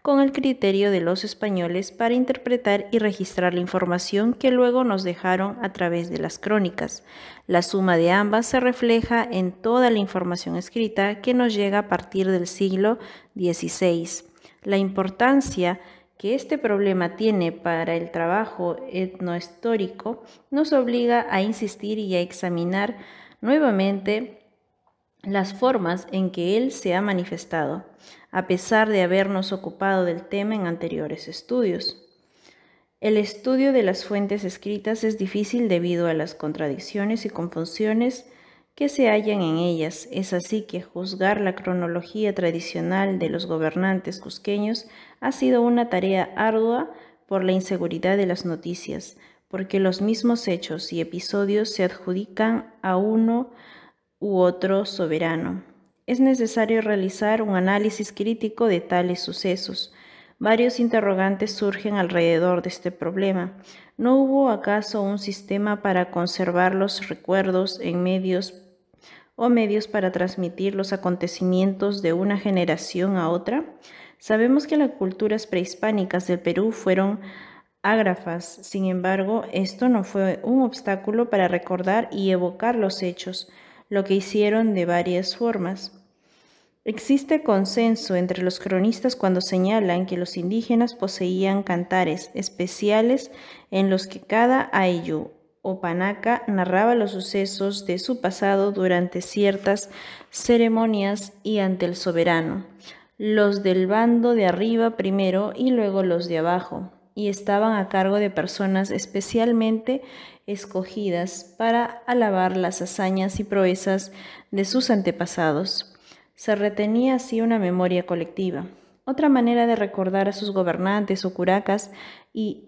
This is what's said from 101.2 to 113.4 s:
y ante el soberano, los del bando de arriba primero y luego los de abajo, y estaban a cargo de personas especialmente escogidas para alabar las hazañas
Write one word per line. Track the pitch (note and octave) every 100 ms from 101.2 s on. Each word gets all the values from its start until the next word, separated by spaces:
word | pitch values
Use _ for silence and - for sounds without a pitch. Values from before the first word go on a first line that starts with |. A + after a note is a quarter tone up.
| - -
y | G#3 G#3+
ante | F#3+ F#3 F3
el |
soberano, | F3 F#3 E3+ E3+ E3 D#3+ F#3+ - - - - _ -
los | G#3+ G#3+ G3+ G3+
del | G3 F#3 F#3
bando | A3 A#3 A#3 A#3+
de | A#3 F#3
arriba | F3+ A3+ A3+ A#3 A3+
primero | F#3+ G3 F#3+ F#3 G#3
y | - B3+
luego | B3 G3+ F#3+
los | F#3 E3+ F3
de | D#3+
abajo, | E3+ F3+ - - F#3 - _
y | - G#3
estaban | G3 G#3 G3+ A3 G#3+
a | F#3+
cargo | F#3+ F#3+ G#3
de | G3+
personas | F#3+ F#3 - G3 F#3+ G3
especialmente | G3+ - G3 - A#3 A#3 A#3 A3 A3 A#3 C4+ - - - - -
escogidas | G3+ G3+ F#3+ F#3 A3 G3+ E3+ F#3+ - - -
para | A3+ A#3 - - -
alabar | B3 G#3+ F#3 F#3 F#3
las | F3+ F#3
hazañas | F#3 - F#3+ F#3+ F#3+ F#3+